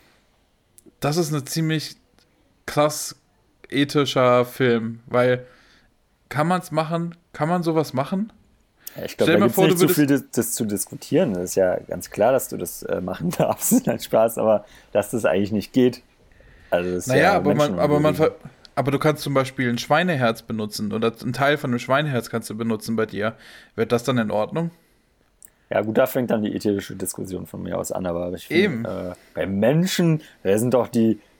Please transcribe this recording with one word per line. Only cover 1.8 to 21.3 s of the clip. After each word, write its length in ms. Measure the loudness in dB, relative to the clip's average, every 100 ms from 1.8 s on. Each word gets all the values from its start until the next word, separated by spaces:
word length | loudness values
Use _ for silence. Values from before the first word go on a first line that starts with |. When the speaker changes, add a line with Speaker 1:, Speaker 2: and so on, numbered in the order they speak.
| -4 -14 _ _ _ _ _ _ -4
Speaker 1:
krass 500 | 0 2 0 -8 -14 _ _ _ _ -6
ethischer 760 | -2 0 2 0 2 4 4
Film, 560 | 2 0 2 2 -2 -10 -2
weil 400 | 2 2 2 -4 -20 _ _ _ _ _ _ -8
kann 180 | -2 0
man's 220 | -2 -2
machen? 460 | -4 -2 -4 -6 -10 _
Kann 160 | -6 -2
man 140 | 0
sowas 300 | 0 0 0
machen? 400 | -2 -2 -4 -6 -10 _ _ _ _ -18 -12
Speaker 2:
Ja, 80 |
ich 120 | -8 0
glaub, 120 | 4
Speaker 1:
Stell 40 |
Speaker 2:
da 60 | 4
Speaker 1:
dir 20 |
mal 80 | 4
Speaker 2:
gibt's 60 |
Speaker 1:
vor, 120 | 4 4
Speaker 2:
nicht 80 |
Speaker 1:
du 40 | 6
Speaker 2:
so 100 | 4
Speaker 1:
würdest 80 | 4
Speaker 2:
viel, 100 | 4
das, 180 | 2 0
das 200 | -2 -2
zu 120 | -2
diskutieren. 680 | -2 -4 -6 -12 -2 0 2
Das 100 | 0 -2
ist 40 | 2
ja 220 | 2 2
ganz 300 | -4 -10 -6
klar, 220 | 0 2
dass 160 | 2 0
du 80 | -6
das, 260 | -8 -10
äh, 160 | -6 -6
machen 300 | -4 -6 -4
<laughs> 80 | 0
darfst. 480 | 0 -2 0 2 2
Nein, 140 | -2
Spaß, 380 | 0 2 2 2
aber 260 | 2 2 0 -20 _
dass 180 | -2 -2
das 140 | -2
eigentlich 280 | 0 0 0
nicht 200 | -2 -2
geht. 300 | 2 2 2 _ _ _ _ -20 -20 -4
Also 200 | -2 -2
das 120 | -4 0
ist 60 |
Speaker 1:
Naja, 20 |
Speaker 2:
ja 220 | 4 4 4
Speaker 1:
aber 180 | 2
man, 240 | 2 2 2
aber 220 | 2 2
man 140 | 2
Speaker 2:
menschenunwürdig. 20 | 2
Speaker 1:
ver-, 200 | 0 -2 -12 -20 -8 -4
aber 140 | -2
du 80 | 0
kannst 220 | 0 0
zum 100 | 0
Beispiel 340 | 0 0 -2 -2
ein 100 | -2
Schweineherz 640 | 0 2 2 2 0 0
benutzen 500 | -6 -6 -6 -6 -4
oder 200 | -2 -2 -2
einen 120 | -6